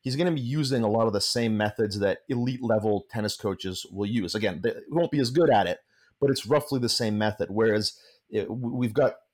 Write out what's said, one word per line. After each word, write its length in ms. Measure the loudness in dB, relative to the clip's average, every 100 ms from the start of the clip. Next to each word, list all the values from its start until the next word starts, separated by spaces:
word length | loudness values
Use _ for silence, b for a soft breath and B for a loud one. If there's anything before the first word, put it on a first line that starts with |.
he's 140 | -2
gonna 160 | 0 0
be 100 | 0
using 420 | -2 -2 0 2
a 60 | 2
lot 180 | 4 2
of 60 |
the 80 | 2
same 360 | 0 0 0 2
methods 420 | 0 0 -2 2
that 200 | 0 0 -4
elite 320 | -2 -2 -2
level 460 | 0 2 2 0 -2
tennis 260 | -6 -6
coaches 520 | -4 -4 -4 -6 -8 -10
will 140 | -6
use. 300 | -2 -2 -2
Again, 240 | -2 -2 -2
they 120 | -4 -6 -4
won't 220 | -2 0
be 80 | 0
as 120 | 0
good 180 | 4 4
at 160 | 4
it, 140 | 4 -2 b b b _
but 80 | 0
it's 160 | 0
roughly 340 | 0 0 0 -2
the 100 | 0
same 280 | 0 0 0
method. 320 | 0 0 -4
Whereas 480 | 0 2 2 -2 B B B _
it, 180 | -4 -4
w-, 280 | -6 -6
we've 180 | -2 -2
got 220 | 2 0 0 _